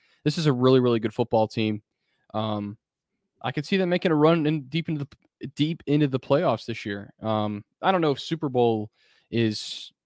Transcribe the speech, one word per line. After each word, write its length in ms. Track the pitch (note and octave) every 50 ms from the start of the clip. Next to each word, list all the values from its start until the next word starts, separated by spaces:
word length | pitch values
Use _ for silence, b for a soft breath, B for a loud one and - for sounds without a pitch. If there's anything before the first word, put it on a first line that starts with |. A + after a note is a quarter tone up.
| _ _ _ _ -
this 140 | D3+ D3 F3
is 80 | D#3
a 60 | D3+ C3
really, 260 | B2 B2+ C3 C3 C3
really 200 | B2 B2 A#2 A2+
good 140 | G#2+ A2 -
football 340 | - A#2 - - A2 A2
team. 340 | G#2 - A#2+ A2 G#2+ G#2+ G#2 - _ _ _ _ _ _ _ _ _ -
Um, 440 | G#2+ A2 A2 G#2+ G#2 G#2 G#2 A2 - _ _ _ _ _ _ _ _ _ _ _ _
I 100 | - A#2+
could 140 | - D3+ C#3+
see 120 | - G3
them 120 | F#3+ F#3 F3
making 220 | F3+ F3+ - F3+
a 40 | D#3
run 300 | D3 D3 D#3+ E3+ E3+ D3
in 160 | D3+ D#3+ D#3 C3
deep 240 | B2+ C#3 E3 D#3+ -
into 100 | D#3+ C#3+
the 60 | C#3+
p-, 420 | - - _ _ _ _ _ - C#3+ -
deep 280 | - D3+ D#3 E3+ - -
into 200 | - D3 D3+ D3+
the 120 | C#3 C3 B2+
playoffs 460 | - - C#3 D3+ F3+ D3+ A#2 G#2+ -
this 200 | - A2+ - -
year. 260 | A2 G2+ G2+ G2 - _ _
Um, 440 | A2 A2 A2 G#2+ G#2+ G#2+ G#2 G#2 - _ _ _
I 100 | - F3
don't 80 | F#3+ F3+
know 100 | E3 D3+
if 80 | C3+ -
Super 280 | - - E3 D#3+ D#3+
Bowl 420 | C#3 B2 B2+ A#2+ A#2 A2+ G#2+ G#2 G#2+ _ _ _ _ _ _ _ _
is, 600 | - A#2 A#2 A2 G#2+ - - - - - - - _ _ _